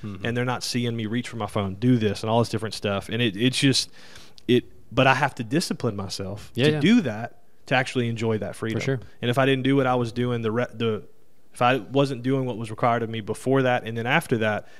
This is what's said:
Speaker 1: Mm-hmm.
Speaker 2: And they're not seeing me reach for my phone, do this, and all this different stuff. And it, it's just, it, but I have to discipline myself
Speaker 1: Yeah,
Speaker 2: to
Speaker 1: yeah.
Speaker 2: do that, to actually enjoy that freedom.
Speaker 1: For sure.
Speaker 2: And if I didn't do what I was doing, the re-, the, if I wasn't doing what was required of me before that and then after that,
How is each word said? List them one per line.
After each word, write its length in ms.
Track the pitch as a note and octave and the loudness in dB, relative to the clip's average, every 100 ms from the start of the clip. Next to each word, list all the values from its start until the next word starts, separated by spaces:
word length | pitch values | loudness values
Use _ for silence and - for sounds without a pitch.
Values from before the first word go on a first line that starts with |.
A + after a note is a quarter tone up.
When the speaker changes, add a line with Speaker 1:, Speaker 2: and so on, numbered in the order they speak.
Speaker 1:
Mm-hmm. 220 | G#2+ F#2+ A#2 | -12 -6 -4
Speaker 2:
And 100 | A#2+ | -2
they're 80 | B2 | -2
not 160 | A#2+ | -2
seeing 340 | - B2+ A#2+ A#2 | -2 -2 -2 -2
me 80 | G#2+ | -2
reach 240 | A#2+ - | -4 -4
for 80 | A2+ | -6
my 100 | G#2 | -4
phone, 280 | A2 G2 F#2+ | -2 -2 0
do 220 | B2 B2 | 4 4
this, 260 | G#2 G2 | 4 0
and 60 | A2 | 0
all 100 | A#2 | 2
this 100 | A2 | 2
different 260 | G#2+ G#2+ - | -2 -6 -4
stuff. 320 | G#2 G2 - | -2 -2 -4
And 140 | A2+ | -2
it, 160 | A#2 F#2+ | -2 2
it's 200 | B2+ - | 2 4
just, 320 | C#3 B2 - - - - - - - | 4 4 0 -8 -18 -18 -18 -8 2
it, 180 | A#2+ - - - | 2 2 -14 -4
but 160 | B2 C3 | 4 6
I 60 | C3 | 6
have 200 | C#3 - | 2 -2
to 80 | G#2+ | -2
discipline 500 | D3 - - B2 G2+ | -2 -2 -4 -4 -4
myself 560 | F#2+ - F#2+ G#2 - | -6 -8 -8 -10 -8
Speaker 1:
Yeah, 120 | A#2 D3 | 2 4
Speaker 2:
to 60 | |
Speaker 1:
yeah. 60 | D3+ | 4
Speaker 2:
do 200 | D#3+ A#3+ | 4 4
that, 380 | C3+ G#2+ A#2+ - - - - | 2 -6 -10 -12 -18 -14 0
to 80 | C3 | 0
actually 340 | C3 B2+ A#2 | 2 0 -2
enjoy 300 | A2+ A2+ A2 | 0 0 0
that 160 | G2 - | -2 -4
freedom. 220 | A2+ A2+ | -4 -2
Speaker 1:
For 40 | C3+ | -2
sure. 140 | C3 - - | -2 -4 -6
Speaker 2:
And 100 | A#2+ | 0
if 60 | B2+ | 2
I 80 | C3 | 4
didn't 180 | C3+ | 4
do 140 | C3 C#3 | 2 2
what 100 | B2+ | 2
I 80 | B2+ | 2
was 160 | A#2 | 0
doing, 300 | A2+ B2 A#2+ | -2 -2 0
the 100 | A2 | 0
re-, 140 | A#2 A#2+ | 0 -2
the, 300 | A2+ A#2 G#2 - - - - - | -2 -2 -2 -6 -16 -18 -18 -10
if 80 | - | 0
I 180 | B2 C3 | 2 2
wasn't 440 | F#2 C3+ C#3 A#2+ | 0 2 2 0
doing 220 | B2 C3+ B2+ | -2 0 -2
what 100 | G#2+ | -4
was 120 | A2+ | -6
required 320 | A2 B2 A#2 | 0 2 2
of 60 | A2+ | 0
me 100 | A2+ | -6
before 440 | G#2 G#2+ B2+ C3+ | -6 -4 2 4
that 200 | B2+ B2 | 4 2
and 140 | A2 A#2 | -2 -4
then 80 | A#2 | 0
after 300 | D#3+ - A#2 | 0 2 0
that, 320 | G#2+ G#2 - | 2 -2 -6